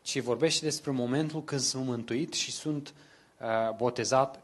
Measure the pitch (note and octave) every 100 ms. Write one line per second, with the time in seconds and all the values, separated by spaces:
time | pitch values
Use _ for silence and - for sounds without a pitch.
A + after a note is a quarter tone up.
0 | - C#3 A#2+ A#2+ D#3+ D#3 D#3 D3 - C3
1 | B2 C#3 D#3 D3+ D3 C#3 A#2+ C3 C3 A#2+
2 | A2+ A#2 E3 - - - D3+ D3 C#3+ -
3 | - - - - A#2 A2+ A2+ A2 B2 A#2+
4 | A2+ C3 C3+ -